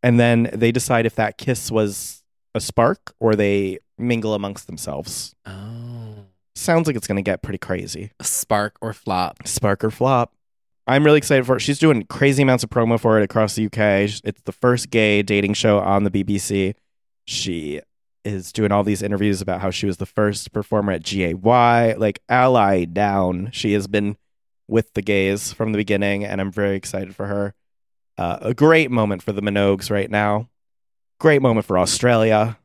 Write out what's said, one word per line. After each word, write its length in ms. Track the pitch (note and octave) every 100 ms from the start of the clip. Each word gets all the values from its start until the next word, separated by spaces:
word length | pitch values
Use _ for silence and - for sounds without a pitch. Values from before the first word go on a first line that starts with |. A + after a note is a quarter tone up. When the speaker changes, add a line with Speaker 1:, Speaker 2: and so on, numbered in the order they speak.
Speaker 1:
And 160 | B2 A#2+
then 300 | A#2+ A#2 A#2
they 180 | G#2+ A#2
decide 340 | A#2+ - A#2+ A2+
if 100 | -
that 220 | G#2+ -
kiss 340 | - B2 -
was 520 | A2 G#2+ G2 - - _ _ _
a 60 | A2
spark 520 | - - A#2 G3+ - _
or 160 | A#2 G#2
they 440 | G2+ G2+ G2 F#2 _ _
mingle 360 | A#2+ A#2 A2
amongst 340 | G#2+ G2+ G2 -
themselves. 680 | D#2+ - C#2 E2+ - - _ -
Speaker 2:
Oh. 800 | F#2+ G#2 A#2 A#2 A#2+ A2+ G#2+ G2+ _ _ -
Speaker 1:
Sounds 320 | - E3 D#3+
like 80 | B2
it's 120 | -
gonna 140 | G2+
get 200 | G2 F#2
pretty 160 | - F#2+
crazy. 540 | - F2+ F2+ E2+ G#2 _
Speaker 2:
A 40 |
spark 540 | - - - G#2+ G#2 _
or 120 | A2+
flop. 540 | G#2+ - F#2 F2 - -
Speaker 1:
Spark 360 | - G#2 G2+
or 80 | A2
flop. 420 | - B2+ C3 A#2 _ _ _ _ _ -
I'm 160 | C3+
really 140 | D3+ D3+
excited 280 | C#3+ C#3 B2
for 120 | C3
it. 20 |
She's 180 | A#2 C#3+
doing 240 | D#3+ C3
crazy 400 | F#2+ - C#3 C3+
amounts 200 | C#3 B2+
of 60 | A2+
promo 300 | - A#2 A#2
for 200 | A#2 A2
it 40 |
across 320 | G2+ A2+ G#2+ -
the 80 |
U 60 | A2
K. 380 | A#2 G#2 G2 G2+
Sh-, 140 | G#2
it's 180 | - G#2
the 80 | -
first 360 | - B2 B2 -
gay 320 | A#2 G#2+ G#2
dating 300 | G2 G#2 G2+ G#2+
show 240 | A#2+ G#2
on 240 | F#2+ G2
the 80 | G2+
B 120 | G2
B 140 | G2 G2+
C. 380 | - G2 F#2+ G#2 _ _ _ _ -
She 560 | - G2 E2+ D2+ D2+ - _ _ _
is 280 | - G2 F2+
doing 200 | - G#2
all 120 | G2+
these 180 | G2+ G2
interviews 400 | G2+ G2+ G#2 F#2+
about 200 | G2 F2+
how 80 | F#2+
she 140 | F2 G#2
was 120 | F2+
the 80 | -
first 460 | - G#2 G2+ -
performer 400 | - G#2 A2 G2+
at 100 | F2+
G 220 | D#2+ G2 F2+
A 80 |
Y. 600 | F2 G2 B2 A#2+ A#2+ A#2 G#2+
Like, 240 | G#2+ G2 _
ally 560 | B2 C3 B2+ G2+ F#2+ E2+
down. 640 | E2+ G#2 G2 F#2 F2+ G2+
She 220 | - A2+
has 140 | G#2 G2
been 280 | G#2 G#2 G#2 _ _ _ _ _
with 260 | A2 -
the 80 | -
gays 500 | G2+ G2+ F#2+ G2+ -
from 180 | - A2+
the 60 | G#2
beginning, 460 | G#2 G2+ G2+ G2+
and 160 | G2+ G2
I'm 120 | G2
very 240 | F#2 G2+ G2
excited 400 | - F#2+ F#2+ F#2+
for 120 | G2+
her. 260 | G2+ G2+ - _ _ _ _ _ -
Uh, 200 | F2 -
a 120 | A2+
great 360 | A#2 D3+ E3 D3
moment 320 | B2 G#2+ F#2+
for 100 | -
the 100 | G2+
Minogues 500 | G#2 G2+ G2+ G2 -
right 180 | G#2 G2
now. 400 | G#2 G#2 G#2 A#2 _ _ _ _ _ _ _
Great 220 | D#3+ C#3+
moment 240 | C3 A2+ -
for 100 | F#2
Australia. 800 | F2+ - B2 A#2 A2 G#2+ A2 A2+